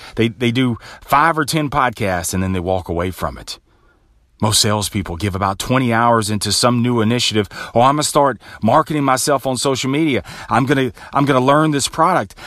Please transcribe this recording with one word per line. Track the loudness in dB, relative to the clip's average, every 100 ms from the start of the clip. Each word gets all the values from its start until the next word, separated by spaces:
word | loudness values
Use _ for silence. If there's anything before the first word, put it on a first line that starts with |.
| -10
they, | -2 -2
they | 0 -2
do | 0 0 -2 -10 -20
five | 0 2 4 2
or |
ten | -2 -2 -2
podcasts | 0 -2 -2 -2 -2 -2
and | -2
then | -2
they | -2
walk | -2 -4 -2
away | -4 -4
from | -4 -8 -8
it. | -14 -16 _ _ _ _ _ _ _ _
Most | 0 2
salespeople | 2 0 -2 -6 -6 -6
give | -4
about | -2 -2 -4
twenty | -2 0 2
hours | 2 2 2 0
into | -4 -2
some | 0 2 2
new | 0 2
initiative. | 2 0 0 0 -2 -6 -2
"Oh, | 2
I'm | 4 2
gonna |
start | 0 2 2 0 -10 -4
marketing | 2 2 2 0
myself | 0 0 2 0
on | 0 -2
social | -2 -2 -2
media. | 0 0 -2 -4 -14 -2
I'm | 0
gonna, | 2 0 0 -4 -6
I'm | -2
gonna | 2 2
learn | 4 4 2
this | 0 -4
product. | 0 2 2 -2 -10